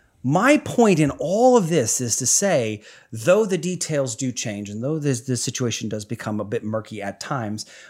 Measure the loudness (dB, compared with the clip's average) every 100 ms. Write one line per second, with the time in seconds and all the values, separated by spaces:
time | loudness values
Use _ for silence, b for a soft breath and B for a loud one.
0 | _ _ 0 2 4 4 2 4 6 6
1 | 2 0 -2 4 6 6 4 0 2 -2
2 | -2 -2 0 2 2 2 0 -6 B B
3 | B -6 2 4 4 0 -2 -6 -4 -2
4 | -2 -4 -6 -4 -6 -6 -8 -6 -4 -2
5 | -2 -2 -2 -4 -4 -4 -4 -4 -6 -8
6 | -8 -8 -6 -6 -4 -6 -4 -6 -8 -10
7 | -10 -10 -8 -6 -4 -8 -10 B B